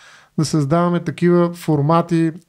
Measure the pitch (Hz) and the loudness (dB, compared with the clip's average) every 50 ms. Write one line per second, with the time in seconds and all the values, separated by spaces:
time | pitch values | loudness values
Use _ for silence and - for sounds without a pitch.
0 | - - - - - _ _ - 151 - - 156 143 135 160 170 175 175 175 170 | -20 -20 -20 -20 -20 _ _ -4 -2 0 0 0 0 0 0 0 0 0 -2 -2
1 | 175 170 - - 170 175 175 175 170 170 175 - - - 156 143 143 147 165 165 | -4 -6 -4 0 2 2 4 4 2 0 -2 -4 -4 -2 0 0 2 2 2 0
2 | 170 170 170 165 165 160 156 180 - | 0 0 0 0 0 -2 -4 -8 -14